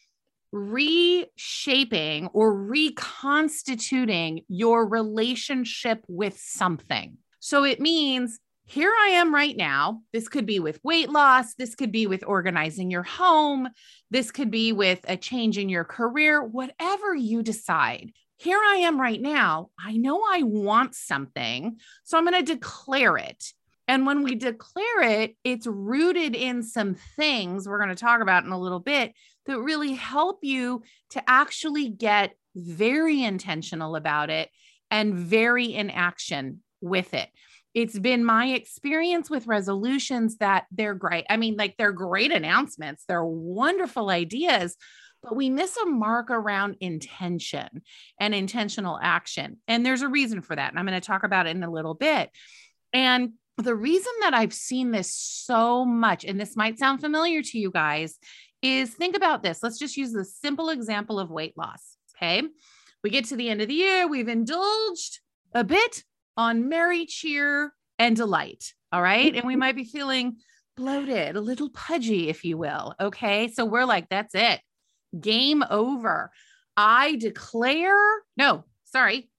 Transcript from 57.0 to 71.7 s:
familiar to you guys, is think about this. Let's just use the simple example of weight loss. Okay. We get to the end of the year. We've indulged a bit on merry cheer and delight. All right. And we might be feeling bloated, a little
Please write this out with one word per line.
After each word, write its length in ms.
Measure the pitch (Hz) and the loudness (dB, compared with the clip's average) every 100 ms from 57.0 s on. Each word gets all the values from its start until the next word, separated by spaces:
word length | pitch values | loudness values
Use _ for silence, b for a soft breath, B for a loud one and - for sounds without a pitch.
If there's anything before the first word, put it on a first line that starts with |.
familiar 420 | 302 311 339 320 | -2 0 0 0
to 160 | 240 226 | -4 -4
you 140 | 190 | -2
guys, 440 | 175 151 151 160 - B B B _ | 0 0 0 -4 -10 B B B _
is 280 | 262 262 240 | -2 0 -2
think 220 | - 359 403 | -2 -2 2
about 260 | 359 240 | 2 2
this. 200 | 185 165 | -2 -4
Let's 140 | 233 226 | -6 -6
just 160 | 294 277 | -8 -6
use 160 | 254 | -4
the 120 | 220 | -4
simple 440 | 185 - 285 285 320 | -6 -8 -6 -4 -4
example 500 | 285 220 208 208 202 | -4 -4 -6 -4 -6
of 100 | 175 | -4
weight 260 | 160 160 160 | -6 -8 -8
loss. 400 | 160 - - _ _ - | -12 -12 -20 _ _ -6
Okay. 260 | 170 196 311 b b b b b | -2 0 -2 b b b b b
We 80 | 208 | -2
get 140 | 269 226 | -2 -2
to 100 | 247 | -4
the 120 | 233 | -2
end 120 | 214 | -2
of 60 | 214 | -2
the 60 | |
year. 320 | 302 381 381 339 | 0 2 2 2
We've 200 | 277 226 | 0 -2
indulged 920 | 233 226 339 403 440 440 339 - - _ _ _ | -2 -2 0 0 0 -2 -6 -12 -14 _ _ _
a 100 | 240 | -2
bit 400 | 208 370 453 - _ _ _ - | 2 2 2 -2 _ _ _ -2
on 320 | 233 233 254 | 0 2 0
merry 360 | 330 349 339 320 | 0 2 0 -4
cheer 640 | - 320 285 285 285 294 _ _ - | -8 -4 -2 0 0 -2 _ _ 0
and 180 | 233 226 | 2 4
delight. 580 | 220 160 147 - - _ _ | 2 -2 -4 -12 -18 _ _
All 100 | 175 | 0
right. 320 | 180 214 302 | 4 4 4
And 100 | 247 | 2
we 120 | 240 254 | -2 0
might 180 | 262 262 | 0 -2
be 80 | |
feeling 520 | 240 294 277 262 247 226 b b _ - | -8 -6 -2 -2 -2 -6 b b _ -10
bloated, 580 | 262 285 277 220 147 190 | -4 -4 -2 -2 -2 -4
a 40 | |
little 300 | 220 254 285 | -6 -4 -6